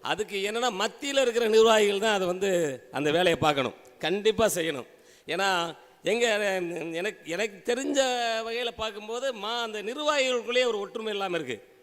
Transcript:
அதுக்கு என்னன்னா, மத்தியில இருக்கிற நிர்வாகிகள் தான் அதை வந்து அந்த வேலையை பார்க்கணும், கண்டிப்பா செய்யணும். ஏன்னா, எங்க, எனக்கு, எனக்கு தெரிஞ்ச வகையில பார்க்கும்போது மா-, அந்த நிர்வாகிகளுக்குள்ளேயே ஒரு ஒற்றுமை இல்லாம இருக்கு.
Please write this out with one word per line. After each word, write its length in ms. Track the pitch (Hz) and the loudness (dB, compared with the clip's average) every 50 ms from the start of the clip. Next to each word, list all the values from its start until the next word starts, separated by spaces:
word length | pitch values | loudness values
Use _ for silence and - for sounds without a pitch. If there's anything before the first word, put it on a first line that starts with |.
| - 131 | -2 -4
அதுக்கு 260 | 156 175 214 180 202 196 190 | -4 -4 -4 -6 -4 -4 -4
என்னன்னா, 220 | 202 214 233 247 247 208 185 | -4 -4 -2 -2 -2 -2 -2
மத்தியில 420 | 208 226 - - - 277 277 277 262 | -4 -4 -4 -6 -8 -2 0 2 0
இருக்கிற 220 | 240 220 233 233 214 220 | 2 0 0 0 4 6
நிர்வாகிகள் 480 | 220 220 226 220 214 208 202 202 196 202 | 8 8 8 8 6 6 4 2 0 0
தான் 100 | 226 208 | 2 2
அதை 100 | 196 185 | 2 2
வந்து 220 | 175 180 185 196 196 185 175 165 143 131 120 - - | 0 0 0 0 0 2 2 2 0 -2 -6 -12 -8
அந்த 200 | - 131 147 151 147 | -4 0 0 2 2
வேலையை 200 | 170 185 175 165 - 156 | 4 4 4 4 4 4
பார்க்கணும், 300 | 156 147 139 131 117 - - - - - - - | 2 2 2 0 -2 -4 -8 -20 -20 -14 -6 -2
கண்டிப்பா 400 | 156 185 208 196 220 208 185 226 202 143 | -2 -2 2 2 2 2 4 2 2 2
செய்யணும். 320 | 175 160 165 147 131 113 - - - _ - - - _ | 0 -2 -2 -4 -6 -10 -14 -20 -20 _ -20 -20 -20 _
ஏன்னா, 220 | - 151 180 196 196 185 175 170 165 156 - - - - _ - - | -6 -2 0 0 2 2 0 -2 -4 -6 -12 -20 -20 -20 _ -2 0
எங்க, 140 | 208 233 240 233 208 208 208 202 190 185 180 170 170 165 160 165 165 165 | 2 2 2 2 2 2 0 0 0 -2 -2 -4 -6 -6 -6 -6 -4 -4
எனக்கு, 200 | 185 214 - - - 156 165 | -4 -4 -6 -8 -10 -8 -4
எனக்கு 220 | 180 220 220 196 180 - - | -4 -4 -4 -6 -8 -4 -4
தெரிஞ்ச 300 | 247 247 277 285 285 269 269 254 247 240 240 226 226 226 226 | -2 -2 -2 0 0 2 2 2 0 0 -2 -2 -2 -4 -4
வகையில 220 | 226 226 240 247 233 226 220 220 | -6 -6 -4 -6 -6 -6 -6 -8
பார்க்கும்போது 440 | 220 202 208 214 214 226 247 262 269 247 208 196 | -8 -8 -10 -10 -8 -8 -4 -4 -6 -6 -6 -6
மா-, 180 | 214 233 240 233 | -6 -4 -4 -4
அந்த 140 | 226 208 214 | -4 -6 -6
நிர்வாகிகளுக்குள்ளேயே 840 | 190 214 254 294 302 294 302 285 262 254 254 240 214 214 240 247 254 240 | -6 -6 -6 -2 0 0 2 2 2 2 0 -2 -2 0 2 2 2 2
ஒரு 80 | 226 202 | 0 -2
ஒற்றுமை 340 | 202 196 - 233 220 220 208 | -4 -6 -6 -6 -6 -4 -4
இல்லாம 220 | 202 196 190 175 165 | -4 -2 -2 -2 -2
இருக்கு. 180 | 151 127 117 101 - - - - | -2 -4 -6 -8 -8 -20 -20 -20